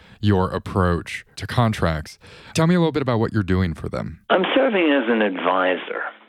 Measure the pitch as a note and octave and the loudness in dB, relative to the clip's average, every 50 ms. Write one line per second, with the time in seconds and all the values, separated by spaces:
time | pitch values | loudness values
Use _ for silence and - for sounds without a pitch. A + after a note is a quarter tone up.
0 | - - - - - G#2 G2+ F#2 F#2 F2+ - F#2 - - - G#2 F2+ F2+ F2 E2+ | -20 -20 -10 -2 0 2 4 4 2 0 -2 -4 -6 -4 0 0 2 2 2 0
1 | - - - - - _ _ - - - - B2+ A#2+ A2+ G#2+ - - E2+ D#2+ D#2 | -2 -6 -12 -12 -14 _ _ -14 -12 -4 0 2 2 2 2 0 0 0 0 -2
2 | D2+ - - - - - - - - - - - D#3+ E3 F3+ F3+ E3 D#3+ C3 D3+ | -6 -10 -16 -20 -20 -20 -20 -20 -16 -6 -2 0 2 4 4 4 2 2 0 -2
3 | C3+ B2+ A#2+ A2 A2+ - - G#2+ G2 F2 F#2 F#2 F#2+ F2 D#2 - - - - B1 | -2 0 0 0 0 0 0 -2 0 0 2 0 0 0 -2 -4 -8 -8 -6 -6
4 | - - E2 - _ - - F3+ F#3 - - C4 C4+ C4+ G#3+ F#3+ E3+ D#3 C#3+ C#3 | -8 -8 -10 -10 _ 0 0 2 2 2 2 2 2 2 2 2 2 2 2 2
5 | A#2+ A2 A#2 A2 G#2+ G2+ F#2 E2+ D2+ F2 F#2 F#2+ F#2 F#2 F2+ E2+ - - - - | 2 2 2 2 2 0 0 -2 0 0 0 2 2 0 0 -2 -4 -8 -10 -8
6 | - - - - - | -10 -10 -12 -16 -20